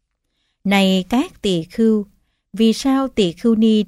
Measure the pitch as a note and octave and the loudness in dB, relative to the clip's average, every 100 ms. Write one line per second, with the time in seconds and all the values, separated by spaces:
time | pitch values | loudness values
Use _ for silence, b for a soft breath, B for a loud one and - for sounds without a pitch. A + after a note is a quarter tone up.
0 | _ _ _ _ _ _ F#3+ G3 F#3+ F#3 | _ _ _ _ _ _ -2 0 2 0
1 | F3+ A#3+ F4+ - G#3 E3+ D#3+ - A3+ G#3+ | -2 -4 -4 -6 -4 -4 -4 -2 0 0
2 | G3+ _ _ _ _ G3 A3+ A3 C4+ C4+ | -4 _ _ _ _ 0 0 0 -2 -2
3 | C4 A#3 F3+ - A#3 A3 A3 G#3+ | -2 -2 -2 -2 0 2 2 0